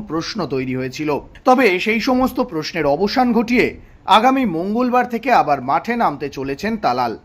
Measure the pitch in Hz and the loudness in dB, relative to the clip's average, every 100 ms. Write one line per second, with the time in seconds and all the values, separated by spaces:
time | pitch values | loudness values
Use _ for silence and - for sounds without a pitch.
0 | 208 160 160 220 139 131 131 127 131 127 | -2 -6 -4 -6 -4 -2 -2 -4 -6 -4
1 | 151 131 - - - 254 233 180 214 226 | -2 -2 -4 -4 2 4 4 2 0 0
2 | 269 254 254 254 254 160 151 175 143 147 | 0 2 0 0 -4 -4 -4 -2 0 0
3 | 202 262 247 226 233 240 131 - - - | 0 2 2 2 2 2 0 -2 -16 -14
4 | - 202 254 269 233 160 190 220 254 247 | 2 4 4 2 0 -2 -2 0 2 2
5 | 247 233 254 196 147 139 127 165 220 240 | 0 -4 2 2 4 0 0 -2 -2 -2
6 | 185 143 143 139 135 139 202 226 143 123 | -2 -2 -8 -6 -8 -6 -6 -2 -2 0
7 | 120 101 | -2 -4